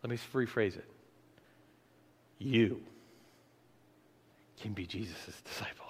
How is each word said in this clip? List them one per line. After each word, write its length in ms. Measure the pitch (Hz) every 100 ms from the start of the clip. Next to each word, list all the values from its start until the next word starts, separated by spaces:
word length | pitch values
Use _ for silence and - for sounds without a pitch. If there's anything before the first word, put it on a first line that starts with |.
Let 80 | 120
me 80 | 120 -
rephrase 420 | 131 117 - 104 -
it. 80 | - - - - - - - - - - _ - - _ _ -
You 420 | 120 117 110 120 - - - - - - - _ - - - - - - - - - -
can 140 | 113
be 120 | 101 87
Jesus' 560 | 95 104 78 - - -
disciple. 400 | - - -